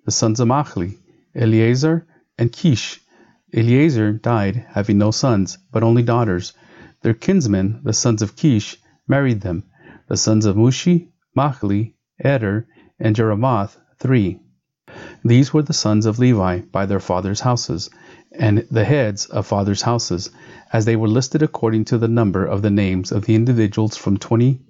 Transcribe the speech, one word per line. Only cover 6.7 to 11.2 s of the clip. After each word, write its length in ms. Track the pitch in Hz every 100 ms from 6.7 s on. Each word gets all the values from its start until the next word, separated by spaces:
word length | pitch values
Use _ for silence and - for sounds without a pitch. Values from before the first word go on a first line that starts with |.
| - - _
Their 120 | -
kinsmen, 680 | 113 - 196 127 98 95 110
the 100 | 131
sons 280 | 110 123 107
of 140 | 107 -
Kish, 420 | 160 113 - - _ _ -
married 340 | 135 139 113
them. 220 | 95 85 - _ - - -
The 100 | 95
sons 280 | - 110 107
of 100 | 98
Mushi, 540 | 117 131 175 175 - _